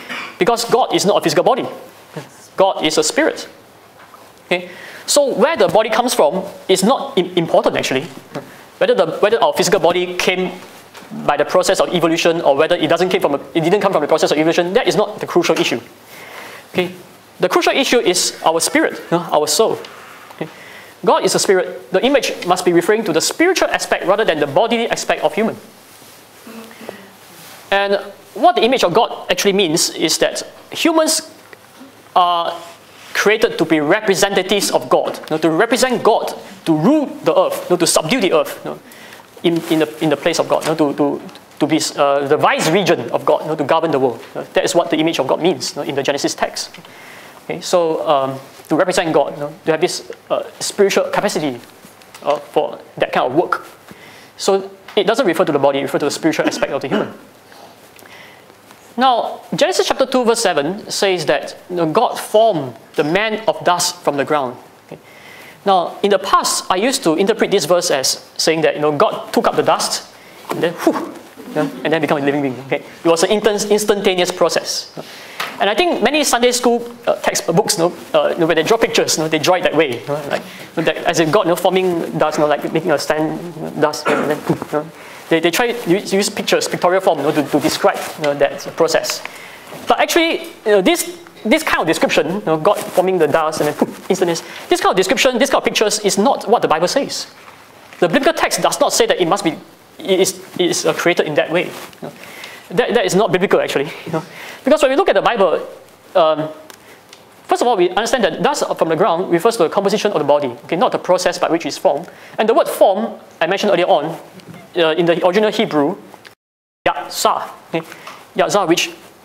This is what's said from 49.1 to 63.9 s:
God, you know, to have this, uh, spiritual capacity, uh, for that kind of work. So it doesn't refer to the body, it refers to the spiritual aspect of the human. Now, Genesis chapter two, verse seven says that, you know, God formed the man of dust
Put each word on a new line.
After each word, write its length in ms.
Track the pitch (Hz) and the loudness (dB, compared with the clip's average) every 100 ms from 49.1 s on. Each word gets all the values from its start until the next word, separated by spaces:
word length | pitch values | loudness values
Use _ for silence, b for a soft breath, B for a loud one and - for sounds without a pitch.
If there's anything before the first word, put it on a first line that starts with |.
God, 200 | 156 139 | 2 0
you 60 | 143 | -4
know, 140 | 147 - - | -10 -6 -2
to 60 | |
have 100 | 156 | 0
this, 300 | 175 - - - - | 0 -2 -12 -14 -4
uh, 140 | 151 - - | -4 -4 -8
spiritual 460 | - - 196 196 - | -6 0 2 2 -2
capacity, 540 | - 208 185 151 120 - - - - - - | -2 -2 -2 -4 -6 -12 -20 -20 -20 -20 -8
uh, 140 | 143 147 | -4 -4
for 420 | - 156 127 120 - - | -2 -2 -2 -4 -10 -6
that 140 | - | -2
kind 140 | 180 135 | 0 0
of 100 | 143 | 0
work. 300 | - - - - - B B B B - | 0 -4 -6 -20 -20 B B B B -6
So 320 | - 196 190 - - 220 | 0 0 -2 -16 -4 0
it 100 | 190 | 2
doesn't 200 | 220 208 | 2 2
refer 200 | 160 175 | 2 0
to 60 | |
the 80 | 143 | 2
body, 200 | 139 139 | 2 2
it 40 | |
refers 160 | 135 170 | -2 -2
to 60 | 147 | -2
the 60 | |
spiritual 340 | - 160 156 165 | -2 -2 0 -2
aspect 260 | - - | -2 -4
of 100 | 139 | -4
the 60 | 143 | -2
human. 260 | 208 - - - - - - - - - - B B B B B - - - - - | -4 -4 -10 -20 -20 -20 -20 -20 -20 -20 -20 B B B B B -20 -20 -20 -12 0
Now, 440 | 262 233 - - - 165 | 2 2 -2 -8 -6 0
Genesis 320 | 311 381 - | 2 2 0
chapter 180 | 247 - | 0 0
two, 200 | 254 226 | 2 2
verse 160 | 226 | 2
seven 500 | 190 151 143 202 - | 0 0 -2 -4 -8
says 340 | - 196 180 156 | -2 0 0 0
that, 280 | 143 - - - | -2 -4 -14 -8
you 80 | 175 | -2
know, 120 | 160 | 0
God 300 | 151 - - | 0 0 -2
formed 560 | - 214 226 165 131 - - - | 0 4 4 2 -4 -12 -8 -4
the 100 | 151 | 0
man 360 | 185 220 214 - | 0 0 -2 -2
of 160 | - | 0
dust 320 | 160 175 - | 0 0 -2